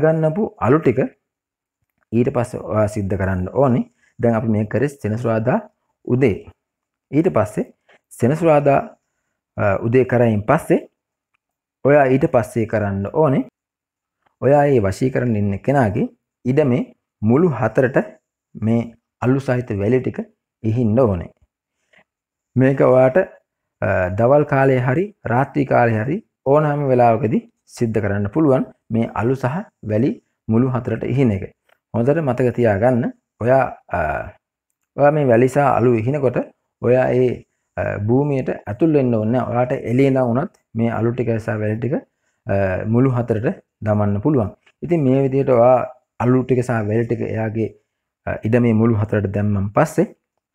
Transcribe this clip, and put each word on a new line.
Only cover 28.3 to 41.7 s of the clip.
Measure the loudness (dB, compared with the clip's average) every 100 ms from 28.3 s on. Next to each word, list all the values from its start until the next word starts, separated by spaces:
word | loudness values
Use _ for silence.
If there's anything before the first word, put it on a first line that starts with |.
පුළුවන් | 0 2 2 -2 -12 -6
මේ | -4 -2
අලු | -2 -4 -2
සහ | -4 -6 -10 _
වැලි | -6 -2 -2 -4 _ _ -2
මුළු | 0 0
හතරට | -2 -6 -6
ඉහින | -4 0 0
එක. | 0 -6 -16 _ _ _
හොඳට | -4 0 0
මතක | 0 -2 -2
තියාගන්න. | 0 0 2 2 2 -2 -6 _ -6
ඔයා, | 0 2 0 -6 _
අ, | -4 -4 -6 -10 -18 _ _ _ _ _ 0
ඔයා | 2
මේ | 2 2
වැලි | 4 4
සහ | 2 0
අලු | 2 2
ඉහිනකොට | 2 0 -2 -2 -2 -6 _ _ -6
ඔයා | 0 2 2
ඒ, | 2 0 -2 -12 _ _ -8
අ, | -6 -4
භූමියට | 0 0 0 -2 -4 -8
ඇතුල් | -8 -4 0
වෙන්න | 0 0
ඕනේ | 0 0
නැහැ. | -2 -2
ඔයාට | -2 -2
එළියේ | -4 -2 0 2
ඉඳන් | 2
වුණත් | 0 -2 -4 _ _
මේ | -4 -2
අලු | 0 -2
ටික | -2 -2
සහ | -4 -4 -4
වැලි | -4